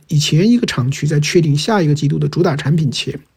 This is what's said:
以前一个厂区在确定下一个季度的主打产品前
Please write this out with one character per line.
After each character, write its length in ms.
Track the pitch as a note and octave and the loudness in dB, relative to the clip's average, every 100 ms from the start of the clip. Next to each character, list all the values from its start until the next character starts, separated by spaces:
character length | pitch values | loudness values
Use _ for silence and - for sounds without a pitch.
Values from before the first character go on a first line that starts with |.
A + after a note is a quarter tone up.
| _ | _
以 100 | D3+ | -2
前 300 | D3 D#3 G#3 | 0 2 4
一 100 | A#3+ | 2
个 80 | - | 0
厂 240 | - B2 | -2 -4
区 160 | C3 D3 | -2 -2
在 120 | D3+ | 0
确 220 | D3 F3+ | 2 2
定 160 | D#3+ D3 | 2 0
下 240 | F#3 G#3+ | 0 0
一 40 | D#3 | 2
个 60 | |
季 120 | D3 C#3+ | 0 0
度 120 | D#3 | 0
的 100 | D3 | -2
主 140 | - | 0
打 120 | - | 0
产 220 | C#3+ C3+ E3 | 0 0 0
品 140 | C#3+ | 0
前 280 | - - C3+ - | -2 -8 -10 -14